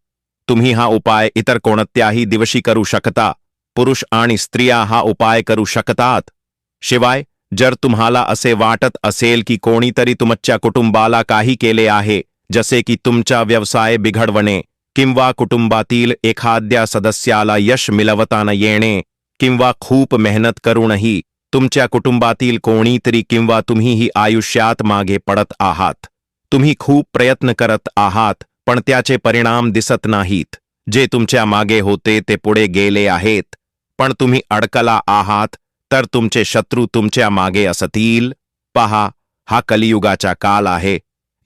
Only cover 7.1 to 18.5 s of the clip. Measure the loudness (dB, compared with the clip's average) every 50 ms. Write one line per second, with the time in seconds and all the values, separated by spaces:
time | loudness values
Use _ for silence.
7.1 | 0 0 -4 _ _ _ _ -8 -2 0 2 2 2 0 0 0 2 2 2 2
8.1 | 2 0 0 0 -2 -2 0 0 0 2 2 0 0 0 -2 -2 -4 -4 -6 -6
9.1 | -2 0 0 2 2 2 0 -2 -2 -2 0 0 2 2 2 0 0 0 0 0
10.1 | 0 0 0 -2 -2 -2 -2 -2 -2 0 0 0 0 0 0 2 2 2 2 2
11.1 | 2 0 0 0 0 0 2 0 0 0 0 0 2 2 2 2 2 2 0 0
12.1 | -2 -2 -4 _ _ _ _ -4 -2 -2 0 0 0 -2 0 0 -2 -2 0 0
13.1 | 0 0 0 0 0 0 0 2 0 0 0 0 -2 0 0 2 0 0 0 0
14.1 | 0 0 0 0 0 0 0 0 0 -2 -4 _ _ _ _ _ -2 0 0 0
15.1 | 2 2 0 0 0 -2 -2 -2 0 0 0 0 0 0 -2 -2 0 0 0 0
16.1 | -2 -2 -2 -2 -2 0 0 0 0 0 0 0 0 0 0 0 -2 -2 -2 -2
17.1 | -2 -2 -2 0 0 0 2 0 0 0 2 2 0 0 0 0 0 2 2 2
18.1 | 2 0 0 0 0 -2 0 0